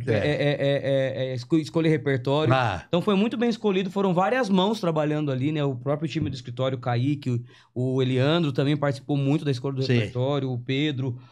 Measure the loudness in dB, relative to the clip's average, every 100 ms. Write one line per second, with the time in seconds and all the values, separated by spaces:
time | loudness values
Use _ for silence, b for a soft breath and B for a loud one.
0 | 0 0 0 0 0 0 0 0 0 0
1 | 0 -2 -4 -6 0 0 0 0 2 2
2 | 2 0 0 2 4 2 2 -2 -2 0
3 | 2 2 2 0 -2 0 0 0 0 0
4 | 0 2 2 0 2 2 2 0 0 0
5 | 0 0 -2 -2 -2 0 -2 -2 -4 -2
6 | -2 -2 -4 -6 -10 -4 -2 -2 -2 0
7 | 0 -2 -2 -4 -4 B B -4 0 2
8 | 2 2 2 2 0 0 0 2 0 -2
9 | -2 0 2 0 0 -2 -4 -4 2 2
10 | 2 -2 -2 0 -2 -6 -4 -2 0 -2
11 | -4 -6 B